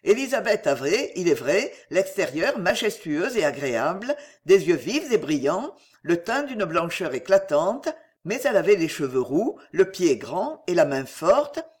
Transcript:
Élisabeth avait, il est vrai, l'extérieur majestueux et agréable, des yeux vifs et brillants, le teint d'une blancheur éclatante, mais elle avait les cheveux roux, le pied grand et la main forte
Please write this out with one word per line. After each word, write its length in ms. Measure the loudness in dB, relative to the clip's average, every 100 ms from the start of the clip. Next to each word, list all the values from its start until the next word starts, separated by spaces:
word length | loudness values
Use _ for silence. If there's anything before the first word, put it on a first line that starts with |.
Élisabeth 600 | 2 2 2 -2 0 0 0
avait, 460 | -2 0 0 -2 -2
il 120 | 0
est 60 |
vrai, 380 | 0 2 0 0 -10 _
l'extérieur 680 | -2 0 -2 -4 0 -2 0
majestueux 800 | -2 0 -2 -4 -4 -2 0 0
et 60 |
agréable, 720 | 0 0 -2 0 -2 -2 -6 -6 -8 _
des 240 | 4 4 6
yeux 80 | 0
vifs 340 | 0 -4 0
et 80 | -2
brillants, 560 | 0 -2 0 -2 -6 -12 _ _
le 200 | -2 -2
teint 220 | 0 -4
d'une 200 | -4 -4
blancheur 480 | -2 -2 -2 -4 -4
éclatante, 760 | -6 2 2 4 0 2 -2 -6 -8 _ _
mais 160 | -8 -2
elle 120 | 2 2
avait 200 | 4 2
les 120 | 2
cheveux 320 | -2 -2 -2
roux, 380 | 0 0 0 -6 -6
le 180 | 0 0
pied 260 | 2 2 2
grand 460 | -2 -4 -4 -6 -2
et 80 |
la 120 | 2 2
main 180 | 0
forte 560 | -6 -2 2 4 2 -8 -12 _